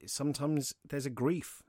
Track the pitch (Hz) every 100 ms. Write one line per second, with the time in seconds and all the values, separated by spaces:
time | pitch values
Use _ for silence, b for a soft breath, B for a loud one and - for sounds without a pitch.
0 | 95 - 143 139 147 151 131 - - 143
1 | 135 120 135 175 - -